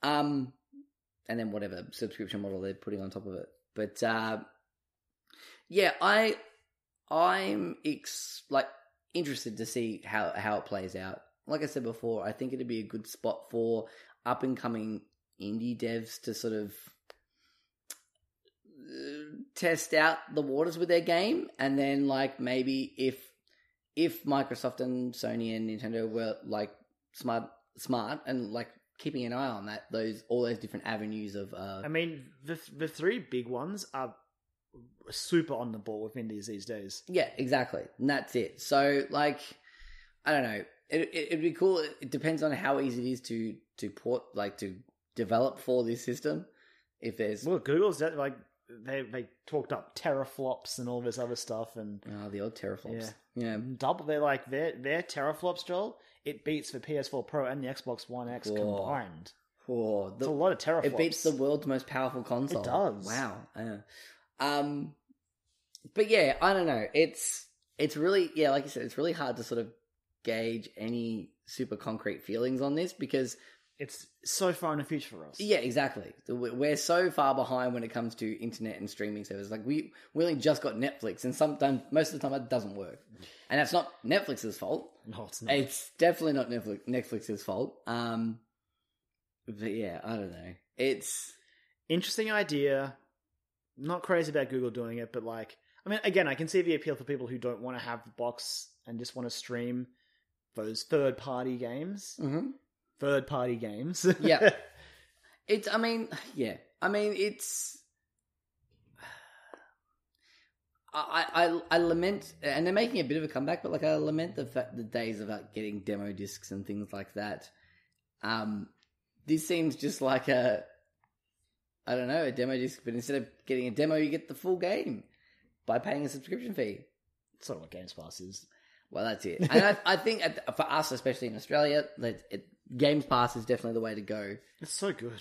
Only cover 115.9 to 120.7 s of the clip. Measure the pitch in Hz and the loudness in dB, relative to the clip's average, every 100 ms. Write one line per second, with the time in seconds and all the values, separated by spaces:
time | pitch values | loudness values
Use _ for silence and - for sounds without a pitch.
115.9 | 101 101 95 101 - - 98 98 104 104 | -4 -4 -6 -8 -10 -10 -8 -6 -6 -6
116.9 | 98 98 104 104 - - _ _ _ _ | -8 -10 -6 -6 -6 -12 _ _ _ _
117.9 | _ _ _ 101 113 107 104 98 _ _ | _ _ _ -2 -2 -2 -4 -6 _ _
118.9 | _ _ _ - 156 156 175 160 127 143 | _ _ _ 0 2 2 2 2 2 -2
119.9 | - 135 131 135 123 123 104 - | 0 2 2 4 4 6 2 -2